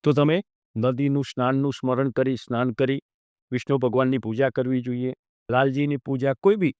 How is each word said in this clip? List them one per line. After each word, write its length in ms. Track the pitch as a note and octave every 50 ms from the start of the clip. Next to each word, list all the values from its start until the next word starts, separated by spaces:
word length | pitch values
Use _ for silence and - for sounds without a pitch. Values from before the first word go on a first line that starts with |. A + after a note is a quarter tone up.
| -
તો 80 | D3+
તમે 260 | C#3+ C#3 D3 D3+ D#3 F#3 G3+ _ _ _ _ _ _
નદીનું 480 | A2+ A2 B2+ C3 A#2+ C#3+ C#3+ C#3 C#3+ C3+
સ્નાનનું 500 | - - - B2 B2+ C3+ C3+ C#3 C#3+ C3
સ્મરણ 360 | - - B2+ B2+ B2 C3+ C#3
કરી, 260 | A2+ - C3 C3 C3
સ્નાન 360 | A2+ - - A#2+ A#2 B2 B2+
કરી, 300 | A2 - C3 B2+ C3+ C#3 _ _ _ _ _ _ _ _ _ _
વિષ્ણુ 260 | B2+ B2 - - C#3+ C3+
ભગવાનની 400 | B2 B2 G#2+ B2+ C3 B2+ C3 C3
પૂજા 320 | - A2 A2 A2+ C3+ C3
કરવી 320 | - - B2+ B2 C3 B2+
જોઈએ. 320 | A#2+ B2 B2 B2 B2+ B2+ C3 _ _ _ _ _ _ _
લાલજીની 480 | A#2 B2+ C#3 C#3 C3 C3+ D3 D3 D3 C3+
પૂજા, 360 | _ - C3+ C3 B2+ C3+ C3+
કોઈ 220 | _ - G3 G#3
બી 180 | G#3+ F#3 D3 - _